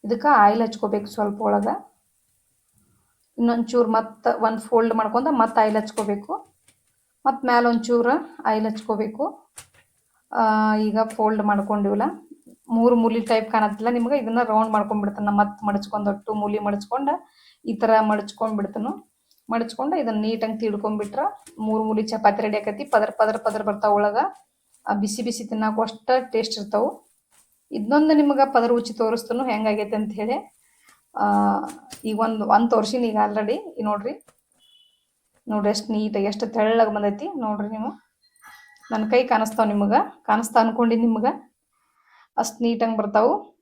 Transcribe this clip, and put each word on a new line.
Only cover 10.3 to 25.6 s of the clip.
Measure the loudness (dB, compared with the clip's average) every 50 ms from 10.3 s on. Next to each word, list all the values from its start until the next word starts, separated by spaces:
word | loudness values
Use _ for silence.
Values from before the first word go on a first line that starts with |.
ಆ, | -2 0 2 4 4 4 4 2 2
ಈಗ | 2 2 0 2 0
ಫೋಲ್ಡ್ | 0 0 -2 0 0 0 2 2
ಮಾಡ್ಕೊಂಡಿವಲ್ಲ, | 2 2 2 0 0 -2 -2 0 0 0 2 2 0 -2 -2 -6 -16 _ -20 _ _ -20 -20 _ _ -2
ಮೂರ್ | 0 4 6 6 6
ಮೂಲಿ | 6 4 2 2 0
ಟೈಪ್ | 0 2 0 0 0 0
ಕಾಣತ್ತಿಲ್ಲ | 0 2 2 0 -2 -2 -2 0
ನಿಮ್ಗೆ, | 0 0 0 0 0 0
ಇದನ್ನ | 0 0 0 0
ರೌಂಡ್ | 0 2 2 2 2 2
ಮಾಡ್ಕೊಂಡ್ಬಿಡ್ತಾನ. | 0 0 0 0 -2 -2 -2 -2 -2 -2 -2 0
ಮತ್ | 2 2 2 2 0 -6 -4
ಮಡಚ್ಕೊಂಡ್ | -2 -2 -2 -4 -4 -6 -4 -2 -2
ಒಟ್ಟು | -4 -4 -6 -6 -4
ಮೂಲಿ | -4 -2 -2 -2 -2
ಮಡಚ್ಕೊಂಡ | -2 -2 -4 -4 -6 -6 -6 -2 -2 -2 -2 -4 -6 _ _ _ _ _ _ _ _
ಈ | -8 -4
ತರ | -2 2 4 4 4
ಮಡಚ್ಕೊಂಡ್ಬಿಡ್ತಾನು. | 4 2 0 -2 -2 -8 -8 -6 -4 -4 -2 -4 -4 -6 -6 -6 -6 -6 -8 -10 -14 _ _ _ _ _ _ _ _ -6
ಮಡಚ್ಕೊಂಡ | -4 -4 -4 -4 -6 -6 -4 -2 -2
ಇದನ್ನ | -2 -2 -2 -2 -2
ನೀಟಾಗಿ | -2 -2 -2 -4 -4 -6 -4 -4
ತಿಳ್ಕೊಂಡ್ಬಿಟ್ರ | -4 -4 -4 -4 -4 -4 -4 -4 -6 -6 -4 -4 -4 -4 -6 -8 _ -20 -14 -8
ಮೂರ್ | -4 -2 -2 -2
ಮೂಲಿ | 0 0 0 -2
ಚಪಾತಿ | -2 -2 -6 2 2 2 2 4
ರೆಡಿ | -2 -2 -2 -2
ಆಕತಿ. | -4 -4 -6 -6 -6
ಪದರ್ | 0 2 2 2 0 0 0
ಪದರ್ | 0 0 0 -2 -4
ಪದರ್ | -4 -4 -2
ಬರ್ತಾವ | -4 -4 -4 0 0 2 2
ಒಳಗ. | 4 2 2 2 0 -2 -2 -4 -12 _ _ _ _ _ _ _ _ _
ಆ, | -4
ಬಿಸಿ | -2 -2 -2 -2 -4 -4
ಬಿಸಿ | -4 -6 -6 -6 -8
ತಿನ್ನಾಕ | -8 -4 -2